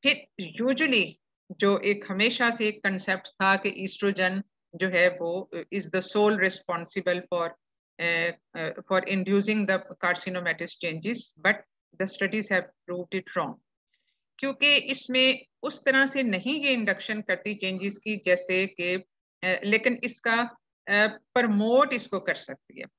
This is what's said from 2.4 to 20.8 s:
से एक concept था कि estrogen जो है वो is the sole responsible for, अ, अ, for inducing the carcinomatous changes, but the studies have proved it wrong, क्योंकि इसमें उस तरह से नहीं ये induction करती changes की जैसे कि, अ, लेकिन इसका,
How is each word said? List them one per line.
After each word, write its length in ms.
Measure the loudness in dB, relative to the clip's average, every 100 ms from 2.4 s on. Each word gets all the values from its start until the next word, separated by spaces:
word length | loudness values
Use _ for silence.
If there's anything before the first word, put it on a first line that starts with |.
| 0
से 180 | 2 -2
एक 100 | 0
concept 460 | -4 -2 -2 -4 -6
था 280 | _ 2 4
कि 300 | 2 -4 -8
estrogen 560 | -2 -2 2 0 0 -6 _ _
जो 140 | -4 0
है 200 | 4 4
वो 420 | 2 -4 -4 -6 -10 -6
is 100 | -6
the 160 | -2 -4
sole 360 | 0 2 4 4
responsible 840 | 0 -2 -6 -6 -6 -4 -2 -2 -2
for, 180 | -4 -4 -8 _ _ _ -6
अ, 300 | -2 0 -2 -4 _
अ, 260 | -8 -8 -8 0
for 80 | 0
inducing 640 | 2 -2 2 2 4 0 2
the 120 | 0 -2 -6
carcinomatous 680 | -2 -2 -4 -4 -4 -4 -6 -8
changes, 340 | -8 -6 -6 -6 -8 _ -2
but 100 | -2 -4 _ _ _
the 80 | -6
studies 400 | -2 -4 -2 0
have 120 | -2
proved 500 | -2 _ -10 -10 -6
it 100 | -8 -6 -6
wrong, 160 | -6 -8 _ _ _ _ _ _ _ -8
क्योंकि 360 | -6 0 4
इसमें 720 | 4 2 -6 -2 2 4 2 -6 _
उस 220 | -8 -4
तरह 220 | 2 4 2
से 160 | 2
नहीं 380 | 0 0 -2 -2
ये 60 | 0
induction 500 | 0 0 -2 -4 -8
करती 340 | -4 -4 -4
changes 440 | -6 -4 -4 -6 -6
की 180 | -6 -4
जैसे 500 | 2 0 2 0 0
कि, 280 | -2 -4 -4 -6 _ _ _ -2
अ, 120 | -2
लेकिन 360 | 2 2 2 0
इसका, 380 | -6 -4 0 0 0 -6 _ _